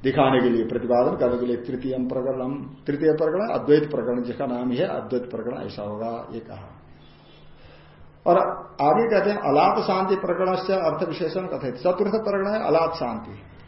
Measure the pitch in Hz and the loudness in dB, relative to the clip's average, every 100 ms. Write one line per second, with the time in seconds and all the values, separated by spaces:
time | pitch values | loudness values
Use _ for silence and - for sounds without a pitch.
0 | 131 135 135 131 120 113 113 110 113 120 | 0 4 4 4 4 2 0 -4 2 2
1 | 170 180 127 120 123 117 - 127 131 127 | 2 2 0 0 -2 -4 -4 -6 -4 -4
2 | 127 131 127 131 127 143 - - - 143 | -2 -2 -2 -4 -4 -6 -10 -10 -4 2
3 | 156 156 160 170 220 - 123 151 147 131 | 2 4 2 0 -2 -2 6 6 6 -2
4 | 113 123 120 117 139 123 127 123 180 - | -2 -2 -4 -4 -4 -2 -2 0 -2 -2
5 | 107 123 - 110 110 135 113 - 104 107 | -2 -4 -4 -6 -6 -6 -8 -8 -8 -6
6 | 113 117 - 117 - 98 98 - - - | -6 -6 -8 -12 -12 -16 -16 -20 -20 -20
7 | - - - - - - - - - - | -20 -20 -20 -20 -20 -20 -20 -20 -20 -20
8 | - - - 190 - - - - 143 156 | -20 -4 4 4 4 -4 -12 0 2 4
9 | 233 202 196 208 - 143 180 208 - 190 | 4 2 2 0 2 4 4 4 0 0
10 | 190 190 180 175 185 185 - 190 165 151 | 2 0 0 0 0 0 0 0 0 0
11 | 170 151 160 190 185 143 135 - 180 185 | -4 -4 -4 -4 -6 -6 -6 -2 0 0
12 | 202 214 208 202 196 214 - 156 165 - | 0 0 -2 -2 0 -2 2 2 2 -2
13 | 120 110 - - - - | -6 -6 -10 -16 -18 -20